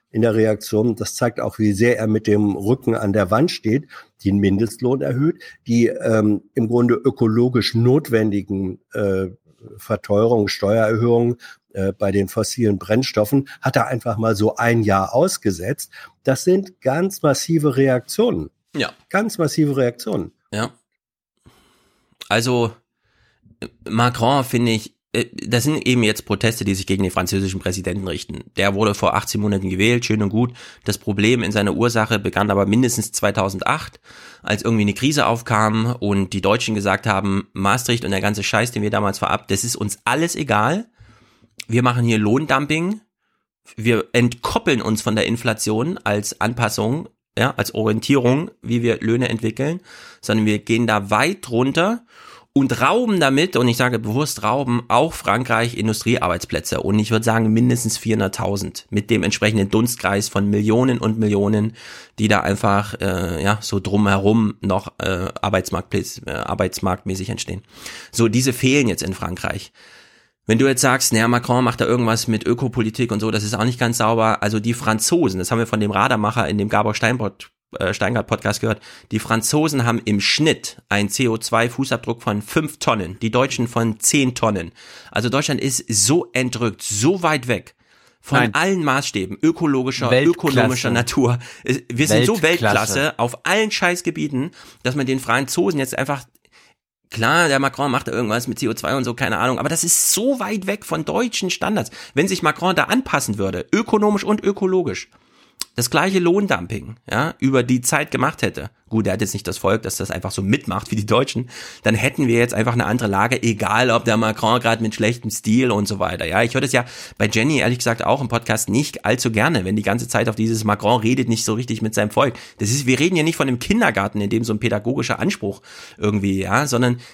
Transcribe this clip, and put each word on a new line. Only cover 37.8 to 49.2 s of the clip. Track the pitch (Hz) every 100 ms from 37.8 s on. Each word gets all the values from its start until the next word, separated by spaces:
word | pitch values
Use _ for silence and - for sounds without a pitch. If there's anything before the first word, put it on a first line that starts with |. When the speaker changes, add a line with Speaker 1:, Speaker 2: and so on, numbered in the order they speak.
| - 120
Speaker 2:
und | 95
der | 95
ganze | 104 104
Scheiß, | 98 107 120
den | 113
wir | 104
damals | 104 104 98
verab-, | - 101 -
das | 98
ist | 120 -
uns | 104 -
alles | - 135 170 -
egal. | 143 107 113 185 240 _ - - _ _ _ - -
Wir | 117
machen | 123 120 117
hier | 110
Lohndumping. | 104 127 151 135 143 156 175 214 - _ _ _ _ _ _ -
Wir | 110 113 -
entkoppeln | 120 120 - - - - 127
uns | - 110
von | - 107
der | -
Inflation | 117 123 107 - 107 143 190
als | 107 104 104 -
Anpassung, | 110 120 110 - 107 147 - _ _ -
ja, | 120 -
als | 107 107
Orientierung, | 110 110 - 139 120 135 180 -
wie | 117 120
wir | 117 -
Löhne | 110 120